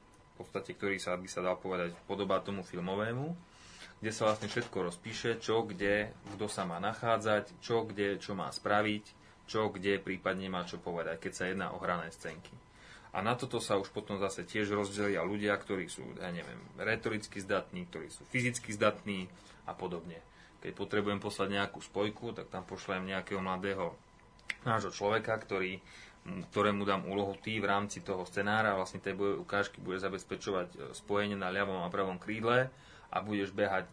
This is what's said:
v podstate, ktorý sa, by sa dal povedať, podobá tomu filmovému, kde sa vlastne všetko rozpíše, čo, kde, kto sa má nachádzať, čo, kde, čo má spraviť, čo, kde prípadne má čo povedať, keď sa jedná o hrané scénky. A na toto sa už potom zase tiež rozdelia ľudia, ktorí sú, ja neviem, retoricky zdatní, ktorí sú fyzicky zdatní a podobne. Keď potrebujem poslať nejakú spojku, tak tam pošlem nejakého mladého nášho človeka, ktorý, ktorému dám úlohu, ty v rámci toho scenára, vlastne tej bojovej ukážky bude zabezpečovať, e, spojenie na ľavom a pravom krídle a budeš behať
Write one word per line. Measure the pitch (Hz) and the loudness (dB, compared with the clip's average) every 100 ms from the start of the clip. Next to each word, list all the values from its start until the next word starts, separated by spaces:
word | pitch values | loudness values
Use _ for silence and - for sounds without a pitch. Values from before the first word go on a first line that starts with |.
| - - - | -20 -20 -18
v | - | -14
podstate, | 92 98 - | -8 -6 -6
ktorý | 90 101 95 | -2 0 0
sa, | - | 0
by | 90 92 | -2 -2
sa | - | -2
dal | 90 90 | 0 0
povedať, | 92 90 87 87 - | 0 0 0 -4 -4
podobá | 98 98 95 | -2 2 2
tomu | 98 98 | 0 -4
filmovému, | 90 90 90 98 110 123 151 175 - - - - - - | -4 -4 -2 0 0 -2 -4 -6 -10 -20 -20 -18 -18 -6
kde | 110 | -4
sa | 110 110 | 2 4
vlastne | 110 104 | 4 0
všetko | 117 117 98 | -2 -2 0
rozpíše, | 87 - 113 113 117 110 | -2 -2 -8 -2 0 0
čo, | - 113 | 2 2
kde, | 107 92 101 104 107 - 101 | 2 2 4 4 2 -4 -12
kto | 101 104 | -4 -2
sa | - | 0
má | 90 85 | -2 0
nachádzať, | 98 113 117 113 107 104 - - | -2 0 4 4 6 2 2 -6
čo, | - 117 104 | 0 2 2
kde, | 101 101 92 | 0 0 0
čo | - | -2
má | 95 78 | -4 -4
spraviť, | - 101 104 107 107 - - - - - | -2 4 4 4 2 -4 -18 -20 -20 -2
čo, | 110 107 | 2 2
kde | 95 98 98 | 2 2 2
prípadne | 98 92 92 95 95 | 2 -2 0 0 -2
má | 90 | -2
čo | 87 87 | -4 -6
povedať, | 90 85 80 82 | -4 -2 -2 -4
keď | - | -4
sa | - 92 | -2 -2
jedná | 95 87 | 0 -2
o | 87 | -2
hrané | 92 85 82 | 0 0 -2
scénky. | - 80 80 - - - - - - - | -8 -10 -10 -12 -18 -20 -20 -20 -20 -8
A | 92 | -2
na | 104 123 | 2 2
toto | 123 117 | 0 -2
sa | - 101 | 2 2
už | 98 | 2
potom | 107 101 98 | -4 -4 0
zase | 98 - | 0 -2
tiež | 90 107 101 | -2 0 2
rozdelia | 104 101 101 104 90 | 2 0 0 2 2
ľudia, | 87 104 104 | 0 2 2
ktorí | 98 - 95 85 | 2 0 -2 -2
sú, | - 62 60 | -8 -10 -8
ja | 92 | -6
neviem, | 85 73 58 - - | -6 -8 -12 -12 -4
retoricky | 104 110 117 107 - 101 | 0 0 0 -2 -4 -6
zdatní, | 95 98 - 90 87 | 0 2 0 -6 -8
ktorí | 82 76 | -8 -10
sú | - - | -12 -4
fyzicky | 127 123 120 - | 0 0 0 -4
zdatní | 104 107 - 104 98 90 - - - | 2 4 4 -2 -4 -6 -12 -20 -14
a | - 85 | -10 -6
podobne. | 92 87 85 82 - - - - | -4 -6 -8 -12 -16 -20 -20 -12
Keď | - | -10
potrebujem | 90 98 104 101 101 | -6 0 2 2 0
poslať | 104 - 98 | -2 -2 0
nejakú | 101 98 - | 2 0 -2
spojku, | - 98 107 107 117 | -6 -2 -2 -2 -8
tak | 104 - | -8 -8
tam | 92 90 | -10 -8
pošlem | 95 - 92 92 | -8 -4 -4 -2
nejakého | 95 - 98 | -4 -2 -2
mladého | 92 92 98 98 85 - - - - - - - 123 | 0 0 0 0 -2 -4 -14 -20 -20 -10 -8 -4 2
nášho | 113 98 | 2 2
človeka, | - 101 110 107 110 | 0 2 4 2 -2
ktorý, | - 98 92 95 - - - - | 0 0 0 -4 -10 -18 -18 -14
ktorému | - 92 85 104 104 101 | -10 -8 -2 4 4 4
dám | 101 95 87 | 4 2 2
úlohu, | 98 98 95 | 0 0 -2
ty | 110 110 | -2 0
v | 101 | 2
rámci | 101 104 95 | 2 0 -4
toho | 92 92 | -4 -4
scenára, | 87 101 98 110 110 | -2 0 2 4 4
vlastne | 95 92 95 | 4 0 -4
tej | 98 | -4
bojovej | 95 101 92 | 0 2 0
ukážky | 87 101 101 - | 0 0 0 -2
bude | 92 92 | -4 -2
zabezpečovať, | 95 95 - 92 - 92 87 | -2 -4 -6 -4 0 0 0
e, | - 65 | -6 -10
spojenie | - - 101 104 98 | -10 0 2 2 0
na | 92 | 0
ľavom | 95 98 92 87 | 2 2 0 0
a | |
pravom | 98 95 90 | 2 0 -2
krídle | 104 110 113 123 131 - - - - | -4 0 4 6 4 -2 -20 -20 -4
a | 95 | -2
budeš | 101 104 98 | 0 0 0
behať | 101 101 95 92 | 2 2 2 -2